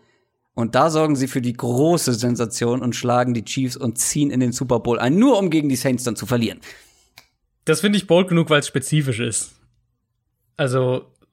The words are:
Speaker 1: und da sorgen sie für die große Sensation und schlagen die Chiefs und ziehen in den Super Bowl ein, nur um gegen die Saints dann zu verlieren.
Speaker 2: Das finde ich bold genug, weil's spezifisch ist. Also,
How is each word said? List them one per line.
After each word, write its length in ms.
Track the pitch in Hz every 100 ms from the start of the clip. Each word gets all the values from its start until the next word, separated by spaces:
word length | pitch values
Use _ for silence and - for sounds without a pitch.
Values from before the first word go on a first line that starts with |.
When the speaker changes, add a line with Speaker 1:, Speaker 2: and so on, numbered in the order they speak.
| _ _ _ _ _
Speaker 1:
und 220 | - 117 123
da 140 | 160
sorgen 260 | 156 156 143
sie 120 | 131
für 140 | 135
die 120 | 123
große 600 | 120 120 123 156 170 -
Sensation 680 | 117 123 117 113 - 120 127
und 140 | 123 110
schlagen 380 | 123 120 127
die 120 | 120 -
Chiefs 320 | - 131 123
und 200 | 123 -
ziehen 320 | - 147 143
in 80 | 123
den 120 | 127
Super 280 | 117 131 117
Bowl 200 | 120 113
ein, 160 | 120 175
nur 220 | 269 214
um 120 | 190
gegen 200 | 156 147
die 60 | 127
Saints 260 | 139 123
dann 120 | 123 104
zu 100 | 101
verlieren. 340 | 120 110 92 - - _ _ _ - _ _ _ _
Speaker 2:
Das 180 | - 156
finde 160 | 208 208
ich 100 | -
bold 200 | 170 185
genug, 220 | 170 160
weil's 180 | 240 -
spezifisch 520 | 139 - 151 135 110
ist. 340 | 117 107 - _ _ _ _ _ _ _ _ _ _ -
Also, 480 | 135 131 127 127 - _ _